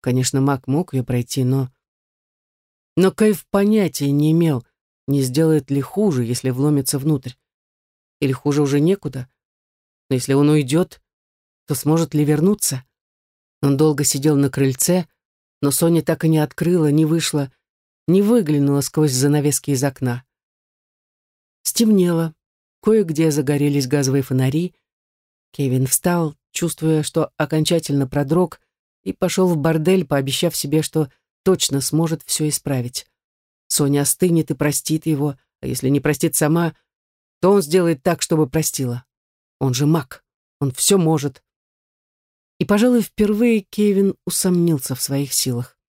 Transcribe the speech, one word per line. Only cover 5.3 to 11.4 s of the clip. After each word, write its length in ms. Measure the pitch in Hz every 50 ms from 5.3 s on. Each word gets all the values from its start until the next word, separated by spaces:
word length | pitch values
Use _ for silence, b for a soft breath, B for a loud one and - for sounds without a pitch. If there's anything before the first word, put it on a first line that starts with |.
| 123 143 160 160 156 151 135 -
ли 100 | 139 143
хуже, 440 | 135 - - 190 214 208 156 127 120
если 260 | 113 120 123 - 131
вломится 480 | 127 123 135 147 151 143 135 - - 143
внутрь. 340 | 135 156 156 139 - 127 123 _ _ _ _ _ _ _ _ _ _ _ _ _ _ _ _ _
Или 120 | - 135 131
хуже 300 | 127 _ 147 143 143 147
уже 180 | 139 135 143
некуда. 480 | 147 165 196 196 - 147 127 135 127 - _ _ _ _ _ _ _ _ _ _ _ _ _ _ _ _
Но 40 | 135
если 200 | 127 123 - 135
он 140 | 139 147 147
уйдет, 520 | 151 151 147 123 135 160 185 - - _ _ _ _ _ _ _ _ _